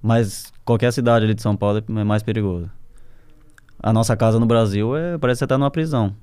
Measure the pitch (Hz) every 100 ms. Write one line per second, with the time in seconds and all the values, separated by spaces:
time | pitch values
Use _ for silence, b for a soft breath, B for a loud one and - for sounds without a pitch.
0 | 107 117 107 98 - - - 117 123 120
1 | 120 117 110 110 110 101 101 104 107 107
2 | 104 104 110 110 101 87 85 - - b
3 | b b b b b b b - 110 110
4 | 113 110 113 113 113 117 110 101 110 147
5 | 175 170 127 123 135 131 139 151 160 135
6 | 101 104